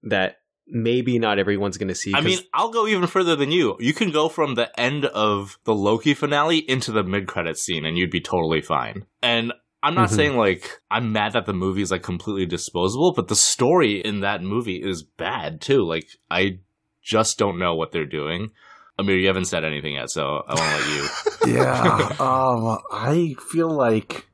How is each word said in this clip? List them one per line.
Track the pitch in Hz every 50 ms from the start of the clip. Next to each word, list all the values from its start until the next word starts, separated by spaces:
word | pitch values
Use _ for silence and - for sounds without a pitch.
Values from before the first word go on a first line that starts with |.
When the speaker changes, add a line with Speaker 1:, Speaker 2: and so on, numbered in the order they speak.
Speaker 1:
that | - 110 104 98 92 92 - _ _ _ _ _ _ -
maybe | - 117 113 117 120 127 120 127 123 117
not | 113 107 104 98
everyone's | 98 101 101 95 101 101 90
gonna | - 104 95 90
see, | - - 101 98
Speaker 2:
I | 139
Speaker 1:
'cause | 151
Speaker 2:
mean, | 175 190 180 180 _ -
I'll | 147 196 233
go | 226 233 214
even | 220 214 190 180
further | 175 - 190 185 170 165
than | 143 143 135
you. | 160 180 156 110 92 -
You | 117 127 156
can | - 233 185
go | 147 151 151 160
from | - - 156 139 127
the | 113 117 - - -
end | 120 127 143 147 139
of | - - 104 107 107 104 101 101 101 - _ _
the | - 110
Loki | 104 98 104 113 113 - 151 143
finale | - - 143 147 147 147 160 170 160
into | 156 - 131 131 120 -
the | 110 110 98
mid-credit | 90 95 101 98 90 - 95 85 82 80
scene, | - - - 90 80 73
and | 80 82
you'd | 87 92 85
be | 82 85
totally | 78 - - 90 82 80 80 78
fine. | 73 - 80 69 64 55 - 98 104 _ _ _
And | - 120 120 117 113 117 - _ _ _ _ _
I'm | - 147 165
not | 180 190 180
Speaker 1:
Mm-hmm. | -
Speaker 2:
saying, | 170 151 147 139
like, | 120 110 98 92 - - - - - _ _
I'm | 101 113 120 110
mad | 107 107 104 107 104
that | 120 101
the | 104 101
movie | 90 92 95 92 98
is, | 101 87
like, | 95 90 -
completely | - 90 87 - 110 104 98 92
disposable, | 87 87 85 - - - 87 90 95 107 131 160 180 151
but | - 92 -
the | 107
story | - - - - - 127 127 170 185 156 107 101 95
in | 85 107 104 101
that | 98 98 104 92 87
movie | 95 101 120 120 110 92 - -
is | 98 92 80 76
bad, | _ _ - 82 92 123 120 82 - 160 156
too. | - - 135 135 101
Like, | 82 80 82 - _ - _ _ _
I | 82 90 95 101 92 92 _ _ _ _ _ _ _ _
just | _ - 110 110 214 - - -
don't | 107 - -
know | - 90 87 85
what | 80 80 80
they're | - 85 78
doing. | 69 78 76 73 76 82 87 107 107 _ _ _ - - - - - _ -
Amir, | 98 98 95
you | 92 92
haven't | 95 95 95 92
said | 90 - 85 78
anything | 78 76 73 71 76 71
yet, | 69 64 62
so | - 82 73 69 73 71 69
I | - 76
wanna | 80 80 78 76
let | 76 76 76 76 71 69 69 - - - - - - -
you. | - -
Speaker 3:
<laughs> |
Yeah, | - - - - 127 120 - - - 131 110 - -
um, | 143 131 131 131 131 131 123 117 113 113 110 - - -
I | - - 107 127 151 170 170 165 131 - - -
feel | - 165 165 165 160
like | 147 131 117 110 110 107 _ - - - _